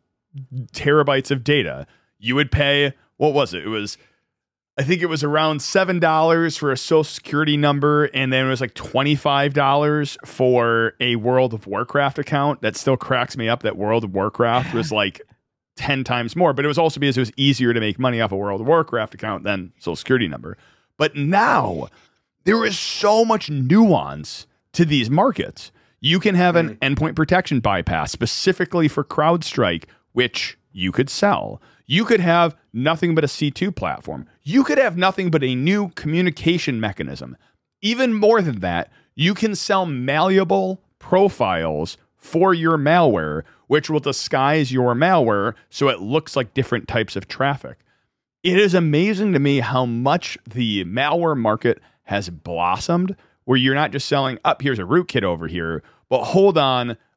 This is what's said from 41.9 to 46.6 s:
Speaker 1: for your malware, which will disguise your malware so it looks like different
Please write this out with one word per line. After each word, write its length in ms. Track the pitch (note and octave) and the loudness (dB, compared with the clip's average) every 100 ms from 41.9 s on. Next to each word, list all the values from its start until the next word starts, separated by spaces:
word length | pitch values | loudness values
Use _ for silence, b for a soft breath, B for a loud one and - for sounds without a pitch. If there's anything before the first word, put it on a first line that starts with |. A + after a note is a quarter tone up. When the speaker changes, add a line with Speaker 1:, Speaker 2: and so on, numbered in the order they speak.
| - _ _ | -10 _ _
Speaker 1:
for 360 | - E3 F#3+ F3 | -4 2 4 4
your 220 | E3 D#3+ | 2 2
malware, 640 | C#3+ F3 D#3+ G2 D#2 D2+ - b b | 4 4 4 2 -2 -6 -8 b b
which 200 | D3 - | 0 2
will 100 | D3+ | -2
disguise 720 | C#3 C3 - C#3 C3+ D#3 C3+ | -2 -6 -2 0 2 2 0
your 240 | B2+ B2 A#2+ | 2 2 2
malware 580 | E3 F3+ A#2 G2+ G#2 B2 b | 2 4 2 2 -2 -6 b
so 200 | - C#3 | -2 0
it 120 | G#2+ | 0
looks 340 | G2+ D3 D#3 - | -2 -4 -2 -4
like 180 | A#2+ | -4
different 320 | - | -2